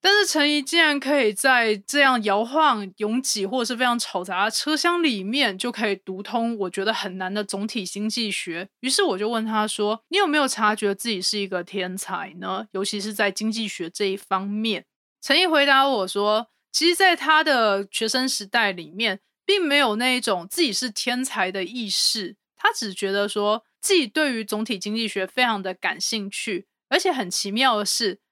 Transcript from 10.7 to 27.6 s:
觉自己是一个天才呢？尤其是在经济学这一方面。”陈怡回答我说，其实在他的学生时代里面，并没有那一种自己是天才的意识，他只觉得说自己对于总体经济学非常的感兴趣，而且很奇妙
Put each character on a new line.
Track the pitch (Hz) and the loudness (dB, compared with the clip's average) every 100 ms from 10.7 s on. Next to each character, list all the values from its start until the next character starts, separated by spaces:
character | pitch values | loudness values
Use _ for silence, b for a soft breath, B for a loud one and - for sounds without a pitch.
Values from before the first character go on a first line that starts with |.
觉 | 214 208 | 2 0
自 | 196 - | -2 -4
己 | 202 | -2
是 | 180 208 | -2 -2
一 | 196 | -2
个 | 185 | -4
天 | 175 196 180 185 | -4 -6 -4 -6
才 | - 185 160 160 | -6 -6 -8 -8
呢？ | 185 190 220 | -6 -6 -6
尤 | 190 | -6
其 | 202 208 | -4 -4
是 | 196 | -6
在 | 208 202 | 0 0
经 | 196 214 | 0 -4
济 | 220 220 | -4 -6
学 | - 165 | -6 -8
这 | - | -4
一 | 202 196 | -2 -2
方 | - 190 196 | -4 -4 -2
面。” | 208 220 226 - _ _ _ | -4 -2 -4 -6 _ _ _
陈 | - 294 | 2 4
怡 | 370 | 4
回 | 311 285 | 4 6
答 | 269 277 | 6 4
我 | 254 185 | 2 0
说， | 202 208 214 - _ _ | 0 2 0 -2 _ _
其 | - 320 | 0 2
实 | |
在 | 349 381 339 | 4 4 4
他 | 277 311 | 2 2
的 | 311 262 220 196 202 | 4 2 2 0 -2
学 | - 220 | -4 -2
生 | - 262 | -2 -2
时 | - 196 | -4 -2
代 | 240 214 | 0 0
里 | 180 156 | -2 -10
面， | 175 226 196 _ _ | -4 -2 -2 _ _
并 | - 403 | 0 2
没 | 330 285 | 4 4
有 | 269 208 | 4 2
那 | 254 254 | 0 0
一 | |
种 | 247 190 170 | 0 -2 -2
自 | - | -2
己 | 311 | 0
是 | 190 254 | 0 -4
天 | 208 - 247 | -4 -4 -2
才 | 262 220 185 | -4 -2 -2
的 | 190 | -2
意 | 185 247 214 | -6 -6 -4
识， | - - 226 185 208 _ _ | 0 0 0 -6 -12 _ _
他 | 415 | -2
只 | 415 220 | 0 -6
觉 | 180 196 | -4 -2
得 | 196 202 | 0 0
说 | 208 208 220 _ _ | 0 0 0 _ _
自 | - | 2
己 | 381 247 | 2 2
对 | 311 302 | 0 0
于 | 233 | 0
总 | 214 214 | -4 -4
体 | 214 202 | -4 -4
经 | 208 | -4
济 | 220 226 | -4 -2
学 | - 190 | -2 -4
非 | - | 0
常 | 247 214 | 2 2
的 | 190 | -4
感 | 185 185 160 | -4 -4 -4
兴 | - 226 196 | -4 -4 -6
趣， | - - 190 - _ _ | -6 -4 -6 -8 _ _
而 | 302 | 0
且 | 381 | 2
很 | 269 190 | -2 -2
奇 | - 202 | -4 -4
妙 | 208 | 2